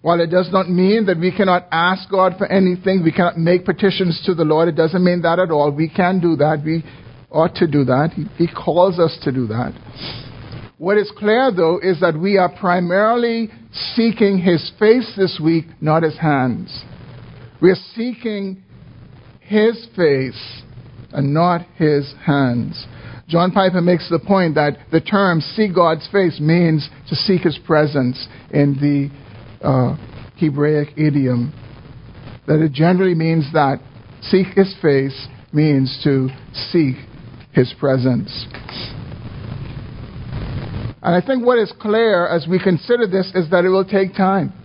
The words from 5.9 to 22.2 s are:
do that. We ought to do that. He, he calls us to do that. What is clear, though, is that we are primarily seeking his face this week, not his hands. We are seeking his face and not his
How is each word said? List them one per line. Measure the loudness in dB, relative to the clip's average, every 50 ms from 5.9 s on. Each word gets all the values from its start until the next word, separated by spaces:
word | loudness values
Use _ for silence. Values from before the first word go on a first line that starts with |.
| 0 0 0 2 2 2
do | 2 0 2
that. | 2 2 0 0 -2 -2
We | -4 -4 -4 -4 -8 -18 -20 -20 -20 -20 -20 -20 _
ought | 0 0 0 0 2
to | 0 0 2
do | 2 2 2
that. | 2 2 2 2 0 -2
He, | -4 -8 -8 -2
he | -2 -2 -2 -2
calls | -6 -4 -2 2 4 4 4 4 2
us | 0 0 0 -4 -4
to | -4
do | -2 -2 -4
that. | -4 -4 -4 -4 -6 -8 -14 -18 -20 -18 -14 -14 -14 -14 -14 -16 -16 -18 -18 -18 -16 -16 -16 -16 -18 _ _
What | -2 0 0 0
is | 0 -2 -6
clear, | -6 0 0 2 2 2 2 2
though, | 2 2 2 2 0
is | 0 -2 0 2
that | 2 0 0 0
we | -2 2 2
are | 2 2 2
primarily | -2 -4 -2 0 0 0 0 0 0 2 2 2 2 2 0 0 -2 -2 -4 -6 -8 -16 -20 -20 -14 -12 -12 -6 -2
seeking | 0 0 0 2 2 2 2 2 2
his | 2 2 2 2 0 -6 -6
face | _ 4 4 4 4 2 -4 -2
this | -2 -2 -2 -2 0
week, | 0 2 2 2 0 -4 -14 -6
not | -2 0 2 2 2
his | 0 -2 -2
hands. | 0 0 2 2 2 0 -2 -4 -8 -12 -14 -18 -18 -18 -20 -20 -20 -20 -20 -20 -20 -20 -20 -20 -20 -20 -8 2
We | 4 4
are | 4 2 -2 -14 -8
seeking | -6 -6 -6 -6 -6 -8 -8 -6 -6 -6 -8 -10 -12 -16 _ -20 -20 -20 -20 -20 -20 -20 -20 -20 -20 -20 -20 -20 -20
his | _ -2 0 2 2 2 0 -2 -10 -16 _
face | 2 2 4 4 2 0 -4 -8 -12 -16 -18 -18 -20 -20 -20 -20 -20 -20 -20 -20 -20 -20 -10 -4
and | -2 -2 0 2
not | 2 2 2 2 0 -4 -8 -6
his | -2 0 2 2 2 -2 -4 -12 -8